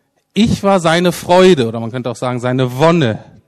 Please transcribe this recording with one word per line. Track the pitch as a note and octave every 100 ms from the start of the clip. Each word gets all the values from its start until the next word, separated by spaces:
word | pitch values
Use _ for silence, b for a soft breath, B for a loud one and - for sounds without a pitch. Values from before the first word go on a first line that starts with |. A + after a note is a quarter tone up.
| _ _ _
Ich | G3 - -
war | G3 G3
seine | D#3+ E3 F3+
Freude, | - - F3+ F#3 D#3 A2+
oder | A#2
man | A2+
könnte | B2 A#2+
auch | A2+
sagen, | B2+ B2
seine | B2 C3 B2+ B2+
Wonne, | D#3+ F3 A#2+ G#2 - _